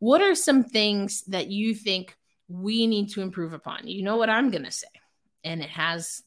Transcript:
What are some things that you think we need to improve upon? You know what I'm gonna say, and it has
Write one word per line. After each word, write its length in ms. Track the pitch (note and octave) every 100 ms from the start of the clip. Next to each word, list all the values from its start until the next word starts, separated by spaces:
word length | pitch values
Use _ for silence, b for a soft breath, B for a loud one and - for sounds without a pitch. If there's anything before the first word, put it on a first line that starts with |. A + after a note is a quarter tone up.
What 220 | A3 D#4
are 120 | G4+
some 300 | F4 - C4+
things 580 | A#3+ A3 G#3 G3+ G3 - -
that 200 | F#3+ E3
you 260 | G3 A3
think 420 | G#3+ G#3+ F#3 F#3 _ _ _ _
we 400 | F3+ G3 A3+ A3+
need 220 | G#3 G3+
to 100 | G#3
improve 320 | F#3+ F#3 E3
upon? 340 | D#3+ D#3+ D3+ -
You 160 | F#3+
know 140 | G3 A3+
what 140 | A3
I'm 200 | A3 C4
gonna 220 | F#3 C3+
say, 160 | - - _ _ _ _ _
and 180 | D#3+ E3
it 80 | D3
has 520 | E3 D#3+ E3+ E3 -